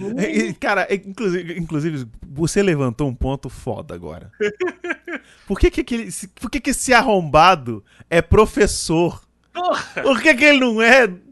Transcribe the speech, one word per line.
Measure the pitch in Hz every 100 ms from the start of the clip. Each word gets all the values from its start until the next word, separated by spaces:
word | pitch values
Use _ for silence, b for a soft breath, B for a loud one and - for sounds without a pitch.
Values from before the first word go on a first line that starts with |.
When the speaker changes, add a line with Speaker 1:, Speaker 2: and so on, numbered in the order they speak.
Speaker 1:
hum. | 202 247
Speaker 2:
E, | 208 214 220
cara, | - 269 202 180
é, | 202
inclusive, | 196 190 208 180 170 175
inclusive, | 165 156 160 151 120 - -
você | 139 165 208
levantou | 202 151 131 113 143
um |
ponto | 120 131 135 131
foda | - - 98 90
agora. | 87 82 80 95 -
Speaker 1:
<laughs> | 208 208 359 - 349 - - 320 _ _ -
Speaker 2:
Por | 196
que | 359
que | -
aquele, | 254 233 208
se, | - -
por | - 233
que | 277
que | 277
esse | 247 -
arrombado | 240 190 196 160 151 175 180 120 110 _ b b
é | 165
professor? | - - 214 - - - - 165 175 - _ _ _
Speaker 1:
Porra! | 349 359 - - -
Speaker 2:
Por | 233 240
que | 311
que | 254
ele | 294 285
não | 254 220
é | 226 269 220 180 _